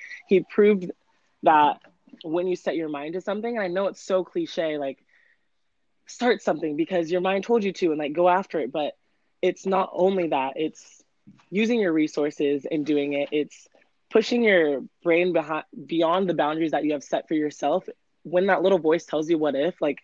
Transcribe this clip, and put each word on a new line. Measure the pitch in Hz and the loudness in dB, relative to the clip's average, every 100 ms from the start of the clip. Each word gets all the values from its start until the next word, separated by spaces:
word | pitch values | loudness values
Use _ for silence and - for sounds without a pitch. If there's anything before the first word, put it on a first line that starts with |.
| - - - | -18 -20 0
he | 190 | 2
proved | - - 208 202 180 - _ _ _ _ | 2 4 4 4 -2 -12 _ _ _ _
that | 170 156 147 - - _ _ - | 4 6 4 2 -8 _ _ -18
when | 165 170 185 | -6 -4 -2
you | |
set | 180 196 175 | -2 -4 -4
your | 156 | -6
mind | 147 151 | -8 -8
to | 180 | -8
something, | 208 202 233 240 | -6 -6 -4 -4
and | |
I | 185 | -4
know | 180 196 | -2 -4
it's | - | -6
so | - 190 | -2 -2
cliche, | 180 175 165 - 160 151 | -2 -6 -6 -4 -4 -4
like, | 139 131 _ _ _ _ _ _ _ _ _ _ - | -6 -8 _ _ _ _ _ _ _ _ _ _ -20
start | - 240 254 | -2 0 0
something | - 160 160 147 | 0 -2 -4 -4
because | 165 185 160 | -2 -2 -2
your | 180 | -2
mind | 190 196 | 0 -2
told | 196 233 | 0 0
you | 196 | 0
to | 180 175 | -2 -2
and, | 151 | 0
like, | 151 | -2
go | 151 180 | 0 2
after | 180 190 170 | 2 0 -4
it, | 127 | -4
but | 156 139 - _ _ _ _ | -4 -4 -6 _ _ _ _
it's | 185 180 196 | -2 -2 -2
not | 190 - | -2 -2
only | - 185 196 165 | 0 2 2 0
that, | 147 131 - | -2 -2 -4
it's | 156 - - _ _ _ - - _ | -6 -6 -18 _ _ _ -20 -20 _
using | 190 226 240 | -2 0 2
your | 190 | 2
resources | 160 156 - 147 - 143 143 - | 2 0 0 -4 -2 -2 -2 -2
and | 156 143 | -4 0
doing | 147 143 | 0 0
it. | 143 143 | -2 -2
It's | 151 143 - _ _ _ _ _ | -2 -4 -8 _ _ _ _ _
pushing | 220 214 240 | 0 2 2
your | 226 185 156 135 117 _ | 4 4 4 0 -6 _
brain | 170 165 180 | 0 2 2
behi-, | 165 156 156 - - 143 | 0 -2 -6 -8 -16 -6
beyond | 165 165 180 190 | 0 2 2 0
the | |
boundaries | 160 147 160 160 | 0 -2 -2 -2
that | 147 | 0
you | 151 | -2
have | 147 | -4
set | - 160 - | -4 -6 -2
for | |
yourself. | 156 151 - 143 180 - - _ _ | -2 -2 -2 -2 -2 -4 -14 _ _
When | - 175 196 | -4 0 2
that | 165 | 2
little | 185 190 | 2 2
voice | 156 165 | 2 0
tells | - 151 156 | 0 -4 0
you | 165 | 0
what | 151 135 | 0 0
if, | 160 - | -2 -2
like, | 156 139 | -4 -4